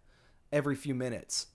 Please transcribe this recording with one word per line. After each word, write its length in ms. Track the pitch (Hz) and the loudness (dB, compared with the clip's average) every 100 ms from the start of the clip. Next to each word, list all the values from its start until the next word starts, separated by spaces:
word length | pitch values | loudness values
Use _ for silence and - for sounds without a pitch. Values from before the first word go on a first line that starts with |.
| - - - - _ | -20 -20 -20 -20 _
every 240 | 147 143 139 | 2 2 0
few 180 | 147 127 | 0 -2
minutes. 520 | 127 110 - - - | -2 -4 -4 -4 -4